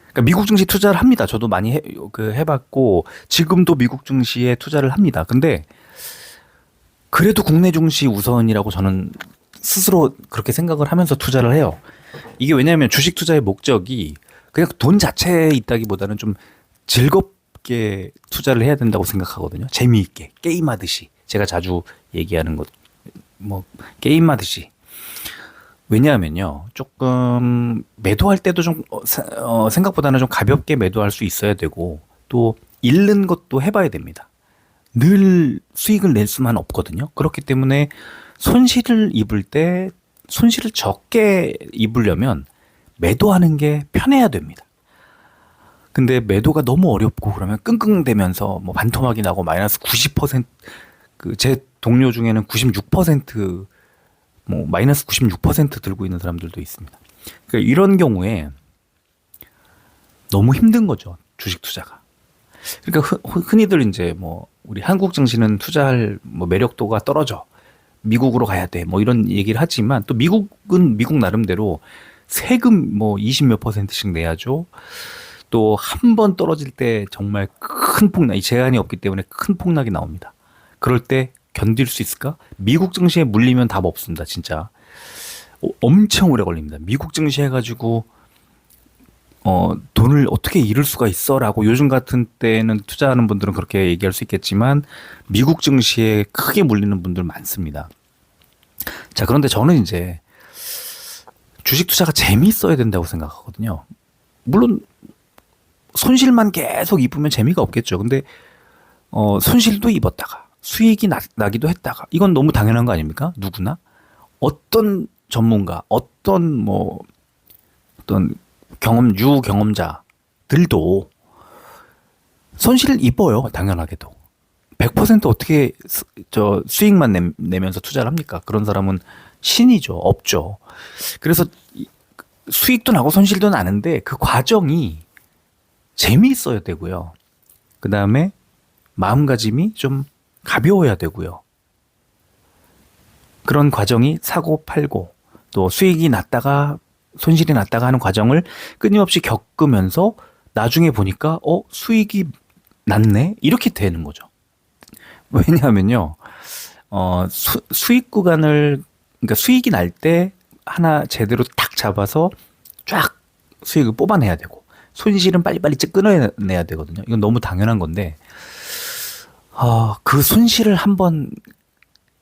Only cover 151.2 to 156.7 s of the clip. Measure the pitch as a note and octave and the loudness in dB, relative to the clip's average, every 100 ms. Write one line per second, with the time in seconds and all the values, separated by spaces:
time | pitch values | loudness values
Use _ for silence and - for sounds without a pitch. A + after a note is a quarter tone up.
151.2 | D3+ E3 - F3 - - - A3+ G#3+ G3+ | -4 -4 -2 -2 -4 -10 -2 0 0 -2
152.2 | E3+ - _ _ _ _ - A2 A2 G#2 | -6 -8 _ _ _ _ -4 2 4 4
153.2 | D#3+ G#3+ - A#3 - - G2+ E2 D2 - | 2 0 0 0 0 -2 -2 -4 -8 -14
154.2 | - _ _ _ _ _ - - - - | -20 _ _ _ _ _ -20 -20 -20 -20
155.2 | _ C#3 - D#3+ C3 G#2 F#2+ A#2+ D#2 D#2+ | _ 0 4 4 4 4 2 0 -2 -8
156.2 | - - - - - | -20 -20 -20 -18 -18